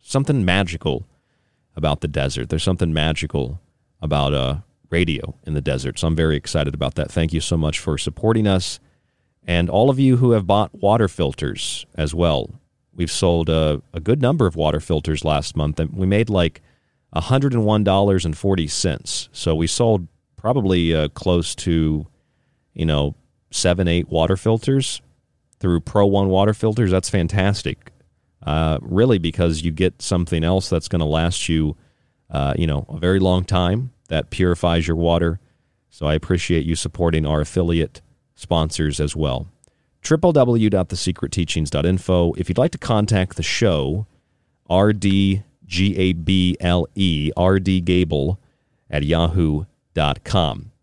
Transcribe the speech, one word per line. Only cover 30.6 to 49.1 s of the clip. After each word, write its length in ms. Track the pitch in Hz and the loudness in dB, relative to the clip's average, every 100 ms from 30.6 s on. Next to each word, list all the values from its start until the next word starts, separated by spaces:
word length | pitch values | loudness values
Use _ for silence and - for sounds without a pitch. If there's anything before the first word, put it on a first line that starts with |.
| - | 0
that's 200 | 85 - | -4 -2
gonna 180 | 87 78 | -2 0
last 420 | 78 82 87 - | 0 0 -2 -2
you, 280 | 80 76 73 _ _ _ _ _ | 0 0 -4 _ _ _ _ _
uh, 240 | - 69 69 | -4 -2 0
you 80 | 82 | -2
know, 180 | 71 - | -2 -6
a 80 | - | -4
very 200 | 87 95 | 0 2
long 260 | 92 90 | 4 2
time 460 | 90 90 90 104 127 _ _ | 2 0 2 0 -4 _ _
that 200 | 80 - | -4 -4
purifies 580 | - 92 87 87 85 80 | -2 0 2 0 0 0
your 100 | 82 | 0
water. 440 | 85 85 85 87 _ _ _ _ _ | 2 2 0 -2 _ _ _ _ _
So 160 | - | -6
I 100 | 76 | -2
appreciate 520 | 78 - 90 - 85 78 | -2 0 -2 2 0 0
you 80 | |
supporting 500 | 80 - - 85 80 | -4 -4 -2 0 0
our 160 | 73 76 | 0 -2
affiliate 640 | 76 - 85 85 78 - _ _ _ | -2 -2 0 0 -2 -6 _ _ _
sponsors 640 | _ - 85 78 - 78 71 | _ -4 -2 0 -2 -2 -2
as 160 | 76 78 | -4 -2
well. 300 | 76 64 76 _ _ _ _ _ | -4 -4 -8 _ _ _ _ _
Triple 300 | - 156 175 | -2 2 4
W 360 | 151 123 117 107 | 4 4 4 4
dot 220 | 98 90 | 2 0
the 60 | 90 | -4
secret 360 | - - - | -4 -4 -4
teachings 380 | - 82 - 76 | -4 -2 -2 -2
dot 160 | 73 80 | 0 2
info. 480 | 92 - 90 85 | 0 2 2 2
If 160 | - 87 | 0 -2
you'd 80 | 90 | 0
like 140 | 127 | 0
to 60 | - | -2
contact 580 | - 110 104 107 92 - | -2 0 2 2 0 -4
the 60 | |
show, 640 | - - 113 80 67 85 107 _ _ _ _ _ _ | -6 0 0 2 0 -4 -6 _ _ _ _ _ _
R 240 | 90 104 | 2 4
D 520 | 104 98 98 98 98 - _ | 2 2 2 2 0 -4 _
G 320 | 87 87 98 90 | -10 -2 0 2
A 160 | 92 | 0
B 460 | 85 80 95 90 90 | 0 0 2 2 0
L 260 | 87 87 - | 0 0 -2
E, 360 | - 95 78 73 - | 0 0 0 -2 0
R 200 | 90 98 | 2 2
D 220 | 92 95 | 2 0
Gable 580 | 85 90 87 76 69 98 _ _ _ _ _ | 2 2 2 0 -2 -4 _ _ _ _ _
at 120 | 73 | -4
yahoo 600 | 73 | 0